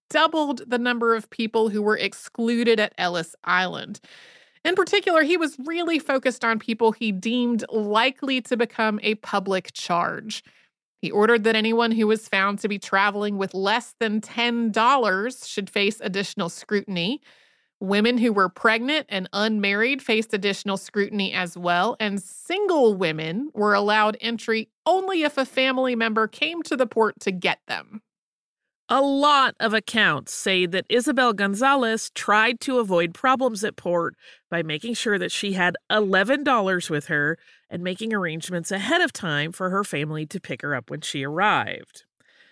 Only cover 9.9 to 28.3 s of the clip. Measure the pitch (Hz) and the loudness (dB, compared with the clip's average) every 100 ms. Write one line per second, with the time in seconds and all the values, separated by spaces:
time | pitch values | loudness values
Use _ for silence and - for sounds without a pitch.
9.9 | 170 175 - 220 - - _ _ _ _ | 0 0 -4 -10 -12 -14 _ _ _ _
10.9 | _ 170 208 214 233 214 220 220 226 233 | _ -4 2 4 4 4 2 2 2 2
11.9 | 226 214 220 - 196 196 202 208 202 - | 2 2 0 0 0 0 0 -4 -6 -2
12.9 | 196 208 202 208 202 190 185 196 226 - | 2 2 0 -2 -2 -4 -2 0 0 -2
13.9 | - 226 214 - - 233 233 233 214 226 | -4 -2 -2 -4 -2 -2 0 0 2 4
14.9 | 277 220 190 220 254 - - 196 208 202 | 4 2 0 -2 -8 -12 -8 -6 -2 -2
15.9 | 208 220 185 196 - 175 - - 208 202 | -2 -4 -4 -4 -4 -6 -8 -4 -4 -2
16.9 | 185 175 294 _ _ _ _ _ - 190 | -4 -2 -4 _ _ _ _ _ -10 -2
17.9 | 202 220 247 233 202 185 - 226 226 247 | 2 2 2 2 4 2 2 2 2 0
18.9 | 311 277 196 185 202 214 214 202 202 233 | -2 -2 -6 -6 -2 0 0 0 0 0
19.9 | 269 - 220 220 208 202 196 202 196 - | -2 0 0 0 -2 -2 -4 -4 -6 -4
20.9 | 208 202 208 190 - 175 175 175 175 202 | -2 -2 -2 -4 -4 -6 -4 -2 0 0
21.9 | - 214 196 - - - 359 415 330 240 | -2 -4 -4 -8 -14 -6 -2 0 4 4
22.9 | 196 180 160 160 180 294 208 208 202 208 | 4 0 -2 -4 -6 -6 -2 2 2 2
23.9 | 214 214 214 226 233 - 220 220 _ - | 2 2 0 -4 -6 -2 -4 -4 _ 0
24.9 | 370 381 370 302 294 262 - 262 262 262 | 0 2 0 0 0 -4 0 0 0 0
25.9 | 240 226 220 214 - 302 339 311 277 247 | 0 0 0 -2 -2 -4 -4 -4 -2 0
26.9 | - 214 - - 185 180 - - 95 - | 2 0 0 -6 -2 -2 -4 -6 -10 -10
27.9 | 214 _ _ _ | -16 _ _ _